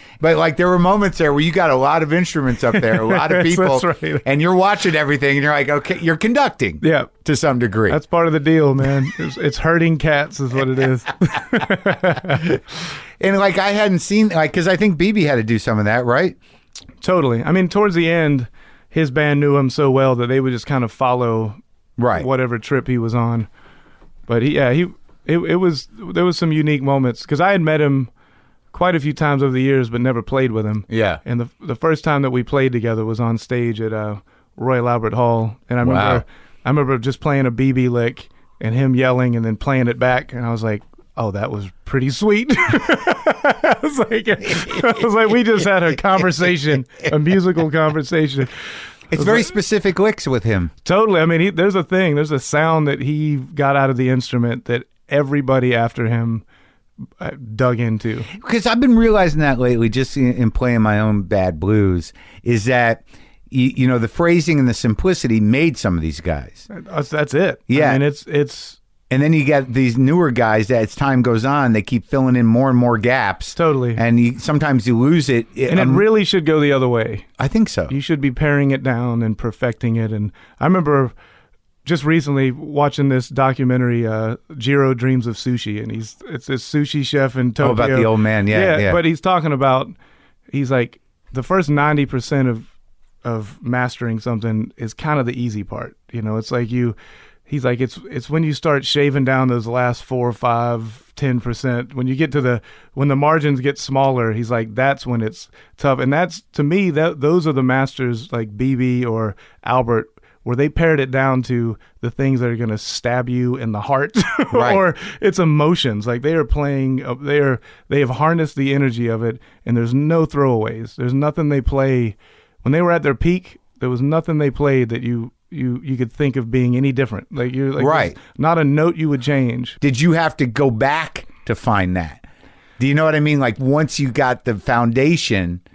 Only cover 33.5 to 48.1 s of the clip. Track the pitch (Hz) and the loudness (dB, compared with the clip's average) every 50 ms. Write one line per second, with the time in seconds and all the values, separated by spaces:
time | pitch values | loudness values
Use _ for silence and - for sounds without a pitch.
33.5 | 127 123 120 117 110 107 113 110 110 107 107 107 104 101 - _ _ _ _ _ | -4 -4 -2 -4 -4 -4 -6 -6 -6 -6 -6 -6 -8 -10 -14 _ _ _ _ _
34.5 | _ - 107 127 131 123 120 120 120 120 110 - - 120 120 120 117 113 113 110 | _ -6 -4 -2 0 0 0 0 0 0 -2 -2 -2 0 0 2 2 0 -2 -4
35.5 | 107 - _ - 123 123 120 123 113 92 104 104 123 120 - - - - - - | -6 -10 _ -6 -2 0 0 2 2 2 2 2 0 0 -2 -6 -12 -20 -20 -20
36.5 | - - - 123 139 151 143 127 135 123 113 135 127 - - 156 143 139 135 127 | -20 -10 -4 -2 0 0 0 0 -2 -2 -2 -4 -6 -4 -2 -2 0 0 0 0
37.5 | 117 110 131 135 127 131 127 123 120 120 117 120 - - - - - - - - | 0 0 0 2 2 2 0 0 0 0 -2 -2 -4 -6 -14 -20 -20 -20 -20 -20
38.5 | - - - 110 113 127 139 131 127 123 131 127 127 127 127 123 120 117 113 113 | -14 -8 -6 -2 0 0 2 2 2 2 2 2 2 2 2 0 0 0 -2 -2
39.5 | 110 101 - 143 135 131 123 120 117 120 123 127 127 127 - - 127 120 123 117 | -4 -4 -2 -2 0 0 0 0 0 0 0 0 0 0 -2 -6 -8 -8 -6 -4
40.5 | 117 110 110 110 104 101 - - - - - _ _ - 117 107 95 98 104 - | -4 -4 -2 -4 -4 -4 -8 -12 -20 -20 -20 _ _ -6 -6 -4 -4 -4 -6 -6
41.5 | 107 104 98 95 - - - - - 135 127 139 123 - 202 214 208 208 247 302 | -6 -8 -10 -12 -14 -18 -10 -6 -4 -2 -2 -2 -2 0 0 2 2 2 2 0
42.5 | 247 - 1017 - - 208 - - - - - - - - - 320 - - - 285 | 0 0 0 0 0 0 0 0 -2 -2 0 -2 -4 -2 0 -2 -2 0 0 0
43.5 | - - - 277 240 - - 311 285 262 226 226 233 214 - 226 196 - - - | 0 2 2 0 0 0 -2 -4 -2 -2 -2 -2 -2 -2 -2 -2 -2 -2 -2 -4
44.5 | - - - - - - - 233 - - - 233 208 226 220 214 220 247 233 220 | -4 -4 -6 -6 -4 -2 0 0 0 2 0 0 2 2 2 4 4 2 4 4
45.5 | 226 202 170 202 196 185 175 165 147 - - 202 190 190 185 185 151 143 180 180 | 2 2 2 2 2 2 2 0 0 0 0 0 2 2 2 0 0 0 0 0
46.5 | 180 151 143 151 147 135 123 - - - - 156 156 151 151 165 190 196 175 185 | 0 0 0 0 0 0 -2 -6 -10 -8 -4 -2 0 2 2 2 4 4 4 2
47.5 | 175 165 165 156 147 160 156 156 151 156 139 - | 2 0 0 0 0 0 2 2 0 -2 -4 -2